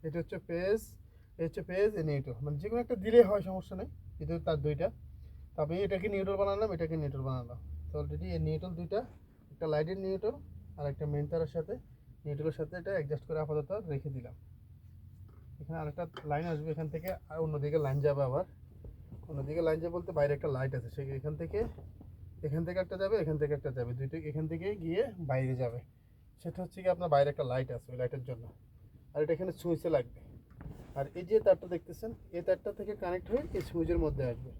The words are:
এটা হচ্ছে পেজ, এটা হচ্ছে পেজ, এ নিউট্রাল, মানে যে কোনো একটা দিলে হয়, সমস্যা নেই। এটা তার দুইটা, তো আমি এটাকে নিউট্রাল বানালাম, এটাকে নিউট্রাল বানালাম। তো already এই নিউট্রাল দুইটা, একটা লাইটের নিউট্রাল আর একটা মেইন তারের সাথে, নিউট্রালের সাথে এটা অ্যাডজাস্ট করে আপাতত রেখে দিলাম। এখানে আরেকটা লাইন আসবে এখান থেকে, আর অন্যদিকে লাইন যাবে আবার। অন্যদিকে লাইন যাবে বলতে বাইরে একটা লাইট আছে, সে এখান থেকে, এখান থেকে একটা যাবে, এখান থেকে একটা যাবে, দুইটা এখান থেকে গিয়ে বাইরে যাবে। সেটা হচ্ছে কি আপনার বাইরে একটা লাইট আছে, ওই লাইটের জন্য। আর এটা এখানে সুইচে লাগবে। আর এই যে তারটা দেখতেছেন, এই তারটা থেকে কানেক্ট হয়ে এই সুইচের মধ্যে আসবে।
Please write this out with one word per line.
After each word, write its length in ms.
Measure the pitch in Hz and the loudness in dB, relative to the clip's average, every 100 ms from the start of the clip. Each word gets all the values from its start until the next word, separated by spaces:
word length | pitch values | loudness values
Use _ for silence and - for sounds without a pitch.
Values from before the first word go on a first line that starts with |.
| 160 | -2
এটা 100 | 160 | -4
হচ্ছে 160 | 165 185 - | -4 -8 -4
পেজ, 300 | 170 185 220 - - - - - - | 0 2 2 0 -18 -20 -20 -20 -4
এটা 100 | 165 | -2
হচ্ছে 140 | 196 175 | -2 -2
পেজ, 180 | 180 208 208 | 4 4 4
এ 20 | 156 | 2
নিউট্রাল, 260 | 143 131 113 | 0 -2 -4
মানে 120 | 143 143 | -4 -2
যে 40 | 196 | 0
কোনো 100 | 233 | -2
একটা 120 | 240 240 | 0 0
দিলে 160 | 196 233 208 | 10 12 12
হয়, 140 | 208 190 | 8 2
সমস্যা 260 | 190 - 185 | -4 -4 -6
নেই। 80 | 240 - - - | -6 -8 -14 -8
এটা 100 | 151 165 170 | -2 -2 2
তার 120 | 156 147 | 2 2
দুইটা, 220 | 147 170 - - - - - - | 2 0 -2 -16 -16 -16 -14 -10
তো 40 | - | -2
আমি 120 | 151 170 202 | 0 2 2
এটাকে 200 | 190 208 | 2 0
নিউট্রাল 220 | 196 190 196 | 0 0 2
বানালাম, 260 | 202 202 220 170 | 2 4 0 0
এটাকে 180 | 160 160 | 0 0
নিউট্রাল 220 | 147 135 131 | -2 -2 -2
বানালাম। 280 | 131 120 120 - - - | -2 -4 -10 -10 -10 -6
তো 40 | 151 | -4
already 260 | 143 151 185 165 | -4 -4 -2 0
এই 40 | 156 | 2
নিউট্রাল 240 | 156 180 165 | 0 -2 -6
দুইটা, 200 | 170 202 254 - - - - | 0 0 -2 -14 -20 -20 -20
একটা 140 | - 160 | -6 0
লাইটের 260 | 151 156 190 | 2 2 0
নিউট্রাল 320 | 190 190 214 277 - - - - | -2 0 0 -2 -12 -14 -14 -6
আর 60 | 143 | -4
একটা 120 | 139 151 | -2 0
মেইন 140 | 147 147 | 0 0
তারের 200 | 165 160 170 | 0 0 -2
সাথে, 180 | 156 247 - - - - | -2 -6 -8 -20 -20 -12
নিউট্রালের 320 | 147 143 156 - | -6 0 0 0
সাথে 140 | 156 175 | -4 -4
এটা 120 | 175 196 | -2 0
অ্যাডজাস্ট 280 | 143 151 - | 0 -2 -2
করে 100 | 156 | -2
আপাতত 260 | 151 151 143 202 180 | 0 0 0 -4 -2
রেখে 180 | 139 147 131 | -2 -2 -6
দিলাম। 200 | 123 - - - - - - - - - - - - - | -8 -14 -18 -20 -20 -20 -20 -20 -18 -18 -18 -18 -18 -14
এখানে 180 | 147 165 | -8 -4
আরেকটা 220 | 151 143 165 - 151 | -4 -4 -6 -6 -2
লাইন 160 | 147 170 | 0 0
আসবে 160 | 156 156 | -2 -2
এখান 140 | 156 160 | -2 -2
থেকে, 140 | 160 175 - - | -4 -4 -6 -6
আর 80 | 156 | -2
অন্যদিকে 340 | 160 147 143 156 143 | 0 0 2 2 2
লাইন 120 | 139 143 | 4 4
যাবে 160 | 139 135 | 4 2
আবার। 160 | 139 190 - - - - - - - - | 2 -2 -8 -18 -16 -14 -14 -16 -14 -8
অন্যদিকে 320 | 147 135 160 165 | -6 -2 2 4
লাইন 120 | 160 | 2
যাবে 100 | 170 175 | 0 -2
বলতে 140 | 170 160 | -2 4
বাইরে 140 | 143 143 | 4 4
একটা 120 | 156 131 | 2 0
লাইট 160 | 131 131 | 0 0
আছে, 100 | 120 | -4
সে 60 | - 135 135 | -6 -6 -4
এখান 160 | 147 151 | -4 -4
থেকে, 180 | 165 202 240 - - - - - - - 151 | -2 -2 -2 -4 -14 -16 -16 -16 -16 -6 -2
এখান 160 | 151 170 | 0 0
থেকে 120 | 185 | 0
একটা 120 | 185 190 | -2 0
যাবে, 120 | 196 214 | 2 4
এখান 140 | 156 151 | 4 2
থেকে 120 | 147 143 | 2 0
একটা 120 | 143 127 | -2 -2
যাবে, 140 | 120 123 | -2 -2
দুইটা 180 | 135 160 151 | -2 -4 -4
এখান 140 | 147 156 | -2 -2
থেকে 140 | 165 190 208 | -2 -2 -4
গিয়ে 180 | 165 175 269 190 147 | 0 0 0 -2 0
বাইরে 240 | 131 131 127 | 2 2 2
যাবে। 180 | 123 120 - - - - - - | 0 -2 -10 -20 -20 -20 -20 -12
সেটা 160 | 170 170 | -10 -8
হচ্ছে 140 | 180 - | -8 -2
কি 60 | 185 | 2
আপনার 140 | 175 175 | 2 6
বাইরে 140 | 143 143 | 8 8
একটা 120 | 139 135 | 4 0
লাইট 160 | 127 131 120 | 0 -2 -6
আছে, 120 | - | -8
ওই 60 | 123 | -4
লাইটের 220 | 127 135 127 | -2 -2 -6
জন্য। 160 | 120 - - - - - - - | -8 -10 -16 -20 -20 -20 -20 -8
আর 60 | 147 | -2
এটা 100 | 156 165 | 2 2
এখানে 160 | 185 - | 0 -2
সুইচে 280 | 175 160 170 147 | 0 0 4 2
লাগবে। 240 | 120 - - - - - - - - - | 2 -10 -18 -20 -20 -14 -12 -12 -10 -4
আর 60 | 139 175 | -4 -4
এই 60 | 175 | 4
যে 60 | 214 208 | 6 8
তারটা 200 | 180 180 | 6 4
দেখতেছেন, 360 | 170 - 165 220 233 - 175 | -4 -4 -10 -8 -10 -8 -4
এই 60 | 175 | 2
তারটা 220 | 185 214 - | 2 0 -6
থেকে 140 | 202 202 | -6 -4
কানেক্ট 240 | 185 180 - | -2 -2 0
হয়ে 100 | 233 302 190 | 0 0 -4
এই 60 | - | -2
সুইচের 280 | 170 160 170 | 0 2 4
মধ্যে 200 | 156 135 127 | 4 2 0
আসবে। 180 | 117 123 | -2 -8